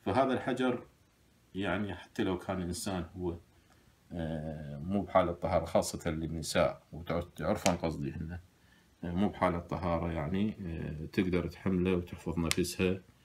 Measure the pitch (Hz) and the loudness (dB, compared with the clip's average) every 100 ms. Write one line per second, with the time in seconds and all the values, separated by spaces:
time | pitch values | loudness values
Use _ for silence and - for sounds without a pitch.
0 | - 120 131 123 135 127 127 120 - _ | 0 2 2 2 0 0 0 0 -6 _
1 | _ _ _ _ _ 92 98 92 101 90 | _ _ _ _ _ -4 -2 0 -2 -6
2 | - - 98 92 - 92 87 87 104 92 | -8 -2 0 0 -2 -2 -2 -4 -4 -4
3 | 82 92 87 87 - _ _ - _ _ | -4 -4 -4 -4 -10 _ _ -20 _ _
4 | - 85 80 80 78 78 73 71 85 101 | -10 -4 -4 -4 -4 -6 -8 -6 0 0
5 | 90 95 87 85 80 87 85 104 - - | 4 6 6 2 0 0 4 2 2 -2
6 | 87 80 80 82 80 - 71 - _ 73 | -2 -2 -2 -4 0 2 2 0 _ -10
7 | 82 82 - - 78 107 - 87 82 78 | -4 -2 -4 -4 -2 2 2 2 0 -2
8 | 69 - 80 87 - _ _ _ _ _ | -4 -4 -6 -8 -12 _ _ _ _ _
9 | 87 87 101 - 92 85 - - 87 82 | -4 0 0 2 0 0 -2 -2 0 0
10 | 85 80 73 95 107 - 90 80 76 76 | 0 -2 0 0 0 -2 -6 -6 -6 -6
11 | 82 - 92 87 82 - 98 92 92 90 | -2 0 2 2 0 -2 0 4 4 2
12 | 90 95 90 82 82 92 85 - 92 98 | 0 -6 -4 0 2 2 0 2 2 0
13 | - - | -6 -20